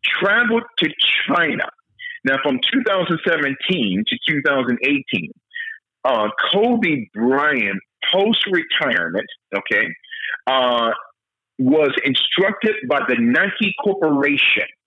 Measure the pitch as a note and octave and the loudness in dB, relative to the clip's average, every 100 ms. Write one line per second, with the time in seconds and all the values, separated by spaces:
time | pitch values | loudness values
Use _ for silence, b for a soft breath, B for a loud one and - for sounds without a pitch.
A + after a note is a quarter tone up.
0 | - - F#3+ G#3+ A#3 A#3 A3+ - D#3+ - | -2 0 2 2 2 0 -2 -4 -2 0
1 | - - - C4+ E3+ A#2+ - _ _ _ | 0 0 0 0 0 -2 -6 _ _ _
2 | B B C3 C3+ D3+ B2+ - C4 A3+ F#3+ | B B -2 0 0 0 0 0 2 0
3 | E3+ E3 - E3 C#3 C3+ - F#3 G#2+ F#2 | 0 0 0 0 0 -4 -2 0 0 0
4 | A2 A#2+ - D3+ D3 C#3 B2 A#2+ C3+ C#3+ | -2 -4 -2 0 0 0 0 0 0 -2
5 | - G2+ D#2+ - _ B B B _ _ | -2 -6 -6 -14 _ B B B _ _
6 | C3+ A#2+ G#2+ - - F#3+ A3+ A#3 F#3+ C#3+ | -2 0 0 0 0 2 2 2 0 -2
7 | G#2+ G#2 A#2+ C3+ D3+ C3+ G2+ F#2+ _ _ | -4 -2 2 2 2 0 -2 -4 _ _
8 | - F3+ G#3 A3+ G#3 F3+ D#3+ - C#3+ G2+ | -2 2 2 2 2 0 0 -2 0 0
9 | E2 F2 - - _ G2 - G#2 F2 - | -2 -4 -6 -14 _ -8 -2 0 0 -6
10 | B B B B - C3 B2+ A#2+ A2+ - | B B B B 0 2 2 2 0 -2
11 | - _ _ _ _ - C3 D#3 D3 - | -10 _ _ _ _ -2 2 4 4 2
12 | C#3 B2+ - - G3 G#3 A3 G#3 B2+ C#3+ | 0 0 0 0 0 0 -2 -2 -2 -2
13 | C#3 A#2+ A#2 C#3 F#3+ - G3+ - G#3 G3 | 0 2 2 2 0 0 -2 0 -2 0
14 | D#3 C#3+ C#3+ C#3+ - - - - | 2 2 2 2 2 0 -2 -10